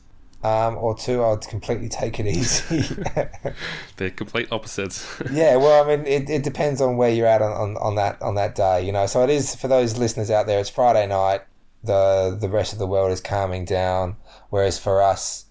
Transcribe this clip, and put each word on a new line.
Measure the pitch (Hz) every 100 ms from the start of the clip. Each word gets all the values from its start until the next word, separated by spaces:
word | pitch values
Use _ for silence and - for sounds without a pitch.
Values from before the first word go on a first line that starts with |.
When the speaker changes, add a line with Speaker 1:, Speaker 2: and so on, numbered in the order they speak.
| - - - -
Speaker 1:
Um, | 110 110 113 117
or | 117 104
two, | - 123
I | 117
would | 104
completely | - 101 - 113 110
take | - 117 -
it | 107
easy. | - 113 - - 156 - - 185 - - -
<laughs> | 143 - - - - -
Speaker 2:
They're | 95
complete | 92 104 117 120
opposites. | 110 - - 98 - - - -
<laughs> |
Speaker 1:
Yeah, | 143 160 127
well, | 147 147
I | 147 147
mean, |
it, | 147 139 139
it | 151
depends | 147 - 151 135
on | 131 123
where | 120
you're | 117 113
at | 110
on, | 107
on, | 104 104 104
on | 110
that, | 104 101 -
on | -
that | 101 101 -
day, | 95 90
you | 92
know. | 101 98
So | 127
it | 127
is, | 147 -
for | - 131
those | 131 123 113
listeners | 117 - 107
out | 107 104
there, | 101
it's | 101
Friday | - 120 110 101
night. | 98 95 98 - _ - _
The, | 107 98 98 95 95 101
the | 104
rest | 104 104
of | 107
the | 95
world | 95 95
is | 92
calming | - 101 95 92
down, | 87 92 92 92 90 95 - - -
whereas | 101 98 87
for | - 98
us | 98 92 - - -